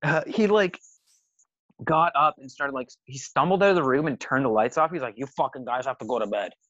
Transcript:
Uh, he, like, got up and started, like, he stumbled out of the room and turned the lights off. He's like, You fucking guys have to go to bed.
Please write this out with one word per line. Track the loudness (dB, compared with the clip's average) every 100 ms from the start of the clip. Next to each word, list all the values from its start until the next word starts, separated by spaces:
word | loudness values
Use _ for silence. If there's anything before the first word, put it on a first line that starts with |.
Uh, | 0 -2 -2
he, | 0 2
like, | 4 2 -2 _ _ _ _ _ _ _ _ _ _
got | -2 2 2 4
up | 2 0
and | -14
started, | -8 -6
like, | -6 -8 -14 _
he | -16
stumbled | -6 0 2 4
out | 4
of | 4
the |
room | 2 2 0
and | -4
turned | -2 0 2
the |
lights | 2 2 0
off. | -2
He's | -2
like, | -8 -8
You | -12
fucking | -4 -4 -4 -8
guys | -6 -6
have | -8
to | -4
go | -4
to | -2
bed. | -4 -6 -12